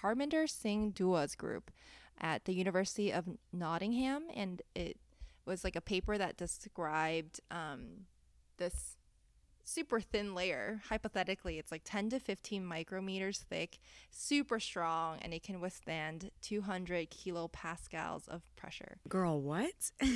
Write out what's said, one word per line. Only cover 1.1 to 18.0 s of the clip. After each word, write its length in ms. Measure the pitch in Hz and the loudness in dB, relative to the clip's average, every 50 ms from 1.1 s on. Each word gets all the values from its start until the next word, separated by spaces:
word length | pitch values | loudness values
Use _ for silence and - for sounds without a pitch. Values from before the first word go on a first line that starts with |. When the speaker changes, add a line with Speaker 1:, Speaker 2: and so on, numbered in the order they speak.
| 185 165 143 147 - | 6 6 6 4 0
Speaker 1:
group 360 | - - - 110 - - - - - - - - - - - - - | -2 -4 -4 -4 -4 -6 -10 -16 -20 -20 -20 -20 -20 -20 -20 -10 -4
at 240 | - 160 156 - - | 0 0 0 0 0
the 80 | - 185 | 0 2
University 580 | 180 185 190 175 185 196 190 - - 202 202 | 2 2 4 4 4 4 2 2 2 2 2
of 140 | 104 170 170 180 165 - - _ | 2 2 0 -2 -6 -10 -10 _
Nottingham, 720 | - 180 175 156 165 165 190 214 240 247 262 262 269 294 320 330 320 | -6 -4 -2 0 0 0 2 2 2 2 2 2 2 0 -2 -6 -6
and 260 | - 202 190 180 175 - - _ | -4 -4 -4 -4 -6 -10 -8 _
it 220 | 180 175 165 - - - - - - - - - - _ | -4 -4 -4 -6 -8 -14 -20 -16 -14 -14 -14 -14 -10 _
was, 180 | - 185 180 - | -6 -4 -2 -2
like, 120 | 185 - | -2 -2
a 60 | 196 | -2
paper 360 | - - 202 185 - - 214 208 | -2 0 0 0 2 2 2 0
that 200 | 196 175 - - | 0 -2 -2 -4
described, 1000 | 175 170 - - - 214 - - 170 151 156 156 156 160 165 165 160 160 - - - - | -4 -6 -4 -6 -10 -10 -6 -4 -2 0 2 2 4 4 2 0 -2 -4 -8 -16 -12 -8
um, 560 | - 170 160 151 139 127 123 - 175 208 190 - - _ _ _ - - - _ _ - | -6 -6 -4 -4 -6 -8 -8 -10 -12 -14 -16 -18 -20 _ _ _ -20 -20 -20 _ _ -2
this 400 | 180 175 - - - - - - _ - _ _ _ _ _ - - - - - - - | -2 -2 0 -2 -6 -8 -10 -14 _ -20 _ _ _ _ _ -20 -20 -20 -20 -16 -10 -4
super 320 | - 330 311 - 247 220 | -2 -2 0 2 2 2
thin 360 | 196 - - 208 208 202 190 | 2 2 0 0 0 0 0
layer. 460 | 180 180 185 156 127 104 - 220 214 - - | 0 2 2 2 2 0 -2 -2 -4 -2 -2
Hypothetically, 680 | 220 220 - 214 - 190 180 180 190 - - 185 160 156 | -2 -2 0 0 0 2 2 2 0 0 -2 -4 -4 -4
it's, 140 | - - | -4 -6
like, 100 | 165 160 - | -8 -8 -6
ten 240 | - - 208 202 220 | -4 -2 0 2 2
to 80 | 254 262 | 0 0
fifteen 440 | - - 196 - - - 208 196 185 | 0 0 -2 -2 -2 -4 -4 -2 -2
micrometers 760 | 180 170 160 165 - 185 190 190 190 190 190 190 196 202 - | -2 -2 -4 -4 -4 -4 -4 -2 -2 -2 0 0 0 -2 -2
thick, 400 | - - 175 165 160 175 - - - - - - - - | -4 -4 -2 -2 -2 -4 -6 -12 -20 -20 -20 -20 -20 -18
super 480 | - - - - 285 285 285 - 233 220 | -12 -8 0 2 4 4 4 4 2 0
strong, 580 | - - - 185 170 165 165 165 165 165 160 151 - | 0 -2 -2 0 2 2 2 2 2 0 -2 -4 -4
and 100 | 165 165 | -4 -4
it 80 | 165 | -4
can 180 | - - 190 180 | -4 -6 -4 -4
withstand 680 | 170 185 - - - - 160 160 156 156 160 165 185 190 - - | -4 -4 -4 -6 -6 -4 -2 -2 -2 -2 -4 -6 -8 -10 -10 -12
two 200 | - - 208 208 | -6 -2 -2 0
hundred 480 | 202 202 196 180 185 170 180 175 165 160 | 0 0 0 -2 0 0 0 0 0 -2
kilopascals 1160 | - - - 185 175 170 165 165 - - - 165 170 170 - - - 160 | -6 -8 -6 -4 -2 -2 -2 -4 -4 -6 -6 -6 -6 -6 -8 -8 -6 -4